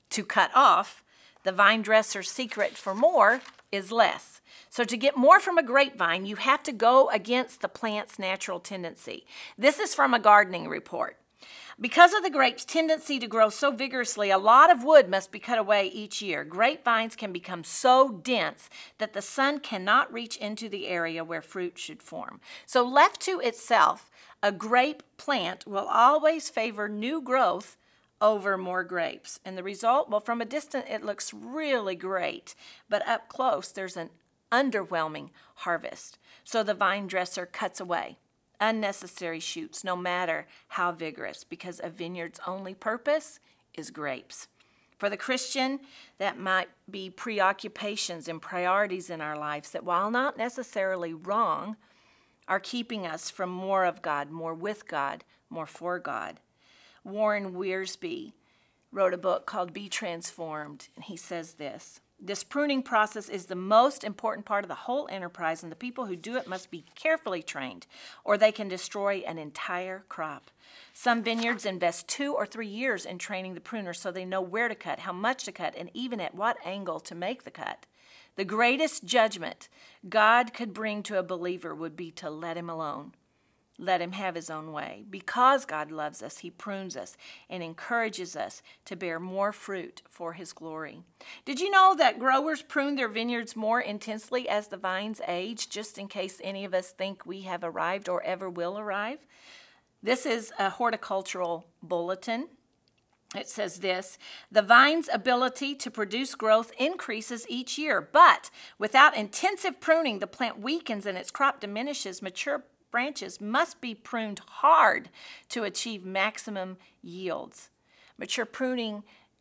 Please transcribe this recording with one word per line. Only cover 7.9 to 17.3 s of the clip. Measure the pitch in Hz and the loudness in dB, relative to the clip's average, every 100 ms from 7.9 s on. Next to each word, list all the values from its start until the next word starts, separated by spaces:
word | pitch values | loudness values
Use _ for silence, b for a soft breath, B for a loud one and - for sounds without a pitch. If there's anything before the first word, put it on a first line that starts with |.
| 208 - - | -4 -6 -6
natural | 190 190 - 180 | -4 -4 -6 -8
tendency. | - 190 170 - - - B B B - | -8 -8 -10 -10 -14 -14 B B B 2
This | 262 285 | 4 4
is | 415 | 2
from | - 269 | 2 4
a | 233 | 6
gardening | 208 208 185 175 156 | 10 10 8 0 -6
report. | - - 175 - - _ B B B B - | -8 -6 -4 -4 -8 _ B B B B -8
Because | 240 330 349 | 2 10 10
of | 415 | 8
the | 339 | 2
grape's | 277 254 240 | 4 2 2
tendency | - 320 320 311 - 269 | -2 0 2 0 -2 -6
to | 233 | 0
grow | 220 214 | 4 4
so | - 277 | 4 0
vigorously, | 233 262 254 226 208 196 | 0 -2 -2 -2 0 4
a | 190 | 6
lot | 214 254 339 | 10 12 12
of | 269 | 8
wood | 269 302 185 | 10 10 10
must | 190 - | 4 -2
be | 208 | -8
cut | - 233 | -2 0
away | 202 208 190 | 4 4 2
each | 220 208 - | -4 -8 -6
year. | 202 147 | -4 -4
Grapevines | 147 180 240 320 240 226 226 | -4 2 2 2 0 0 0
can | - 208 | -6 -8